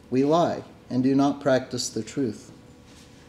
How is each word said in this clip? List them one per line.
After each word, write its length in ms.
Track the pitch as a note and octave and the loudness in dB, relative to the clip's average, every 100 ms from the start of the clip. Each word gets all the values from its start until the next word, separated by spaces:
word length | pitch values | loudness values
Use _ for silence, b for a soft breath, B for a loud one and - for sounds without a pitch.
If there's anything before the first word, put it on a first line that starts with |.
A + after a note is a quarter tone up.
| - | -4
we 120 | B2+ | 0
lie 420 | C#3 E3 D#3 F2 - - - | 2 2 2 -2 -10 -20 -6
and 120 | B2 | 0
do 120 | C3 | 2
not 260 | C3+ C#3 C#3 | 4 2 2
practice 480 | C#3+ C3 B2 A#2+ - | 2 2 0 -8 -6
the 140 | - | -6
truth." 500 | A2 - B2+ G#2 - - - - - B B B | -8 -4 -4 -4 -14 -20 -20 -20 -20 B B B